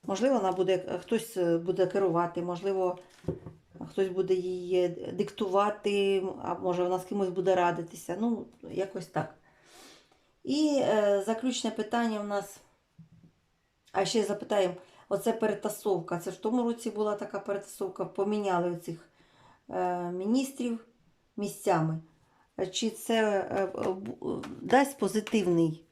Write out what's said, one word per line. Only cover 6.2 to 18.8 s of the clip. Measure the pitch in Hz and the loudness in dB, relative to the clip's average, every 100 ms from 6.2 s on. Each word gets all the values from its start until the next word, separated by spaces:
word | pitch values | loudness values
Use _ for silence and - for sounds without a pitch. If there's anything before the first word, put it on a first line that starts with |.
| 185 - | 0 -6
а | - | -6
може, | 175 185 175 | -2 -2 0
вона | 175 185 | 0 0
з | |
кимось | 180 208 185 | -2 -2 0
буде | 180 180 | 0 2
радитися. | 185 175 165 165 - - 180 | 4 4 0 -6 -12 -8 -2
Ну, | 233 226 - - 82 | -2 -2 -6 -16 -8
якось | 123 190 190 165 | -4 -4 -6 -6
так. | - - - _ _ - - - - _ _ _ _ | -4 -6 -10 _ _ -20 -20 -20 -20 _ _ _ _
І, | - 277 302 277 | -4 2 4 4
е, | - 214 208 202 196 | 4 4 4 2 2
заключне | 226 254 240 226 | 0 0 0 -4
питання | 220 214 240 233 214 | -4 -2 0 0 -2
у | |
нас. | 208 202 - - _ _ _ - - - - _ _ _ _ _ _ | -2 -4 -4 -16 _ _ _ -20 -20 -20 -20 _ _ _ _ _ _
А | 190 | -2
ще | 196 233 | 2 2
запитаємо, | 202 202 - 208 185 175 - - - | 0 -2 0 2 2 0 -14 -20 -4
оце | 202 233 | -2 0
перетасовка. | 220 214 202 214 - 214 180 165 165 | 0 0 0 -4 -4 0 0 0 -6
Це | 185 | -6
в | 180 | -4
тому | 214 247 | 0 2
році | 233 233 226 | 0 -2 -4
була | 208 214 | -2 -2
така | 208 208 - | -2 -4 -8
перетасовка, | - 196 - - 196 - | -4 -6 -6 -6 -6 -4
поміняли | 185 - 196 214 196 180 175 | -6 -2 0 0 2 2 2
оцих, | 170 | -2